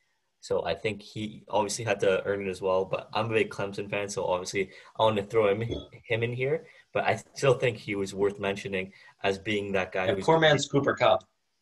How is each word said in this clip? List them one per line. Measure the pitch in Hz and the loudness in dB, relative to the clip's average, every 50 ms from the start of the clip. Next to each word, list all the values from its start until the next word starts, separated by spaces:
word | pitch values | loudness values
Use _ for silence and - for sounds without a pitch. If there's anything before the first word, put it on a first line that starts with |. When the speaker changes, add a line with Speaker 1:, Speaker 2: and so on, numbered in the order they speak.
| _ _ _ _ _ _ _ _ | _ _ _ _ _ _ _ _
Speaker 1:
So | - - 98 92 - | -6 -4 -2 -2 0
I | 85 85 | -2 -4
think | - - 110 104 101 | -2 -4 -4 -6 -6
he | - - - 107 107 107 104 - - - | -12 -12 -8 -8 -8 -8 -8 -14 -10 -2
obviously | - 104 107 101 - - 113 | 0 0 0 0 -2 -4 -2
had | 110 98 101 | -2 0 2
to | 107 98 95 - - | 4 2 2 2 0
earn | 101 101 101 98 | -2 -2 -2 -2
it | 95 | -4
as | 90 87 | -6 -2
well. | 98 92 92 92 95 | 0 0 2 2 0
But | 87 - 92 - - - | -2 -4 -6 -6 -6 -4
I'm | 107 113 117 | -4 -2 0
a | 110 | 2
big | 110 104 208 | 0 0 0
Clemson | - - 101 101 101 104 101 104 | -2 -6 -6 -6 -6 -8 -8 -6
fan, | 104 101 101 101 | -4 -4 -4 -4
so | 101 95 92 | -4 -4 0
obviously | 92 90 90 92 - - 101 95 - - - - - _ - | 0 0 -2 -2 -4 -2 -2 -4 -4 -6 -16 -20 -10 _ 2
I | 110 | 2
want | 110 110 | 4 4
to | 101 | 2
throw | 98 - 113 113 107 101 | -2 2 2 4 4 4
him, | 98 107 113 117 - - - - - - - | 2 2 0 -4 -6 -8 -10 -14 -20 -20 -4
him | - 113 113 117 | -2 -2 0 0
in | 120 | -2
here. | 123 123 131 139 156 165 - - - - _ _ | -2 -4 -2 -2 -2 -4 -4 -12 -20 -20 _ _
But | - 104 - | -4 -2 -2
I | - 95 - - - _ | 0 -2 -4 -6 -14 _
still | - 143 135 120 | 0 2 4 4
think | - 135 123 110 - | 4 2 -2 -2 -4
he | - 107 101 | -8 -6 -4
was | 101 98 95 98 | -4 -4 -4 -2
worth | 95 101 98 101 - | 0 0 0 0 -2
mentioning | 101 98 98 98 - 101 95 92 92 98 - - - - _ _ | -4 -4 -4 -4 -6 -4 -4 -4 -4 -6 -12 -20 -20 -20 _ _
as | - 98 98 92 | -2 -2 -2 -2
being | 90 107 104 101 101 101 | -2 -2 -2 -2 -2 -2
that | 95 95 92 - | -2 -2 -2 -2
guy | - 95 92 | -2 -2 0
Speaker 2:
Yeah, | 113 104 | 0 0
Speaker 1:
who's | 98 92 | 0 2
Speaker 2:
poor | 160 165 160 | 4 4 6
man's | 160 151 147 135 - | 6 6 6 4 2
Cooper | - 143 139 139 120 107 | 0 0 2 2 2 0
Kupp. | - 123 113 92 - - _ _ _ _ _ _ _ | 4 4 4 4 4 2 _ _ _ _ _ _ _